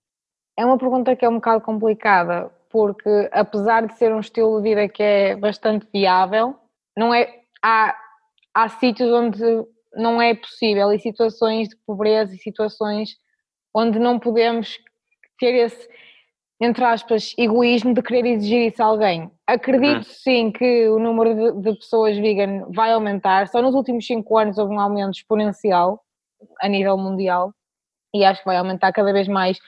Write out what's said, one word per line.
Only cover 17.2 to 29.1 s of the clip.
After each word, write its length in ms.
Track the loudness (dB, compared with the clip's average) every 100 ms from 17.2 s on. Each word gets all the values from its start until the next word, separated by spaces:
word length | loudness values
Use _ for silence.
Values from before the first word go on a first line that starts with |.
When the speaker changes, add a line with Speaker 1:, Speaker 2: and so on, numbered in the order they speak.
| -2 -2
Speaker 1:
egoísmo 560 | 0 2 2 2 0
de 80 | 0
querer 220 | 0 0 0
exigir 420 | -2 0 0 0
isso 100 | 0
a 20 | 0
alguém. 460 | 2 0 -2 -8 -8 -2
Acredito 500 | -2 2 2 2 0 -4
Speaker 2:
Uhum. 60 |
Speaker 1:
sim 380 | -6 0 0 0
que 360 | 0 0 2 2
o 100 | 2
número 540 | 0 2 0 2 -2
de, 80 | -2 -4
de 40 | -4
pessoas 380 | -2 0 0 0
vegan 480 | 0 0 -2 -4 -6
vai 180 | -2 0
aumentar. 560 | 2 0 -2 2 2 2
Só 140 | 0
nos 120 | 2
últimos 320 | 0 0 -4 -4
cinco 320 | -4 0 0
anos 200 | 0 -2
houve 160 | -2
um 60 | -2
aumento 360 | -2 -2 -4 -6
exponencial 840 | -4 -2 -2 -2 0 2 2 -2 _ _ _ _ -20 -6
a 60 | -2
nível 300 | 0 0 0
mundial 560 | -2 -4 -2 -2 -4 -8 _ _ _ _ _
e 100 | 2
acho 160 | 2 2
que 40 | -2
vai 120 | -2
aumentar 340 | -2 0 0
cada 180 | 2 2